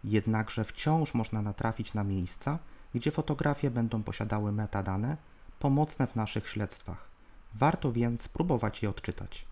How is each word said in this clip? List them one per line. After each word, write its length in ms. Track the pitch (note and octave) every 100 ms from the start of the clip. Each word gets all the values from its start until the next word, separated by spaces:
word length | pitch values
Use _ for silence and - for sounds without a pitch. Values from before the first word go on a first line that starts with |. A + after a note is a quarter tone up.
Jednakże 600 | G#2 G#2+ G2+ A2 A2 -
wciąż 500 | G#2+ - - D#3+ D3+
można 280 | A#2 A2+ A2
natrafić 520 | G#2 G2+ A2+ - A#2
na 100 | A2
miejsca, 560 | G2+ F#2+ F2+ - - D#3 - - -
gdzie 180 | A#2+ D3+
fotografie 600 | D3+ - C#3+ D3 C#3+ C#3+
będą 320 | A#2+ A#2 A2+
posiadały 480 | G#2 G#2+ G#2+ G#2+ G#2
metadane 680 | G#2 G#2 G2 G2 G2 A#2 D3+ - - - -
pomocne 480 | C#3+ C#3 D3+ - B2+
w 80 | A#2
naszych 340 | G#2+ - -
śledztwach. 580 | G#2+ G2+ - - F2+ - - - - -
Warto 380 | G#2+ C#3 E3+ C#3+
więc 300 | A#2 A#2 A#2+
spróbować 600 | - - F3+ B2 G#2+ -
je 60 | G#2
odczytać. 560 | - - - F#2 - -